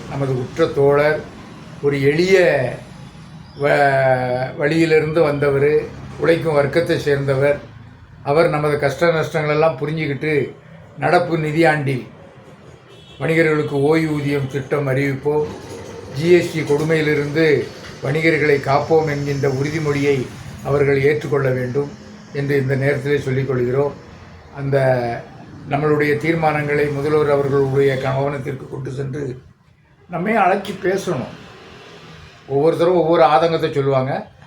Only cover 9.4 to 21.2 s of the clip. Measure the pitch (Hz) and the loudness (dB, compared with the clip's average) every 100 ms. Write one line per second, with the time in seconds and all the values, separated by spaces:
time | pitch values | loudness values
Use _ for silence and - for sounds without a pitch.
9.4 | 151 151 160 135 147 160 143 127 156 143 | 0 2 2 0 -4 -4 -4 -4 -2 -2
10.4 | 117 - - - - - 143 175 170 160 | -2 -6 -20 -20 -20 -4 2 2 2 -2
11.4 | 156 156 160 151 139 127 104 - - - | 0 2 4 2 0 -4 -6 -18 -20 -20
12.4 | - - - - - - - - 143 160 | -20 -20 -20 -20 -20 -20 -20 -6 0 2
13.4 | 156 151 135 143 143 160 156 147 139 143 | 4 2 0 0 2 2 2 -2 -2 -2
14.4 | 131 139 131 147 139 131 139 131 147 151 | -2 -6 -4 -2 0 0 0 -2 0 0
15.4 | 151 196 - - - - - 139 170 175 | -2 -6 -14 -16 -14 -16 -12 -2 4 4
16.4 | - 160 143 147 156 160 151 143 143 151 | 4 -2 0 0 2 2 2 2 0 2
17.4 | 160 131 - - - - 135 156 160 156 | 4 4 0 -10 -18 -8 -4 0 2 2
18.4 | 151 139 139 143 143 160 151 143 143 139 | 4 2 2 0 4 2 2 -2 -2 -2
19.4 | 139 131 147 160 151 143 143 135 117 - | 0 0 -2 -2 -2 0 2 0 -2 -10
20.4 | - - 135 143 139 139 139 151 | -16 -10 -2 0 2 2 2 0